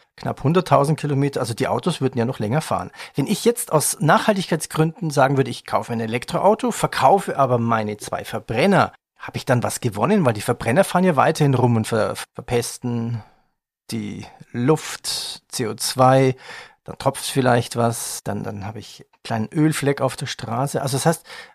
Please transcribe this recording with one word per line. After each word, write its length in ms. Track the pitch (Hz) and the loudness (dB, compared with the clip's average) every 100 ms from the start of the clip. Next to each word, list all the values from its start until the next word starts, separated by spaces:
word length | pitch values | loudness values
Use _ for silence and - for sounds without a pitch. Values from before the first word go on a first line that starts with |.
| _ - | _ -10
knapp 260 | 127 - | -8 -2
hunderttausend 560 | 135 175 175 139 143 151 | 0 2 4 4 4 0
Kilometer, 400 | 147 135 143 - | 0 0 0 -2
also 140 | 117 | -6
die 160 | 113 131 | -2 -2
Autos 320 | 107 185 156 | -2 -2 -2
würden 160 | 131 123 | -2 0
ja 80 | 113 | -2
noch 140 | - | -2
länger 200 | 104 143 | -2 -2
fahren. 320 | - - 101 - - | -2 -4 -6 -14 -8
Wenn 140 | - - | -4 -2
ich 180 | 208 226 | 0 0
jetzt 260 | 233 - | 0 0
aus 300 | 156 - - | 0 0 0
Nachhaltigkeitsgründen 1080 | 151 208 - 196 - 165 - - 160 - 165 | 2 4 2 0 0 -4 -2 0 0 0 -2
sagen 260 | 143 135 135 | 2 4 4
würde, 140 | 120 | 0
ich 140 | - - | -2 -4
kaufe 280 | 104 107 | -4 -2
ein 80 | 117 | -4
Elektroauto, 680 | 113 117 - 165 185 220 247 | -2 -4 -4 2 2 2 0
verkaufe 640 | - - - 160 196 185 147 | -2 -2 4 6 4 2 0
aber 200 | 135 123 | 2 2
meine 380 | 117 113 107 104 | 2 0 -2 -6
zwei 300 | - 107 107 | -8 -8 -6
Verbrenner, 640 | 113 - 113 185 180 107 - _ _ | -8 -4 0 4 4 4 -2 _ _
hab 200 | - - | -12 -10
ich 80 | - | 0
dann 180 | 117 | 0
was 160 | 107 - | 0 -2
gewonnen? 460 | 120 98 127 208 135 | -4 0 2 4 2
Weil 80 | |
die 80 | 104 | 0
Verbrenner 420 | 110 117 - 139 | -2 -2 0 2
fahren 220 | 196 175 185 | 2 2 2
ja 100 | 139 | 4
weiterhin 380 | 123 160 143 | 2 4 2
rum 240 | 127 123 113 | 4 4 2
und 100 | 107 | 0
ver-, 280 | 110 101 - - | 0 -2 -4 -12
verpesten 920 | - - 120 117 - 123 120 117 117 - _ _ _ _ _ - | -14 -4 -2 -2 -6 -6 -4 -4 -6 -10 _ _ _ _ _ -10
die 340 | 113 104 101 - - - | -8 -8 -10 -14 -20 -12
Luft, 920 | 120 123 156 - - - - - - _ | -2 2 2 -2 -10 -8 -8 -8 -14 _
C 200 | - 110 | -6 -6
O 80 | 110 | -4
zwei, 600 | - 131 127 131 131 123 - - - _ - | -6 4 6 6 4 0 -10 -18 -20 _ -16
dann 120 | - | -4
tropft's 300 | - - - | -4 -2 -4
vielleicht 460 | 135 127 123 120 120 | 0 2 2 0 0
was, 480 | 117 113 - - | 0 -2 -8 -10
dann, 200 | - 104 | -8 -8
dann 220 | 104 104 98 | -8 -10 -12
hab 100 | 107 | -12
ich 260 | - - | -16 -20
einen 220 | - _ | -20 _
kleinen 260 | - 113 107 | -6 -4 -2
Ölfleck 500 | 156 156 151 143 139 | 0 2 2 0 0
auf 140 | 131 - | -2 -2
der 120 | 127 | -8
Straße. 540 | - 110 117 139 143 | -8 -6 -4 -2 -2
Also 140 | 139 131 | -2 0
das 100 | - | 0
heißt, 180 | 165 - - - | 0 -6 -20 -20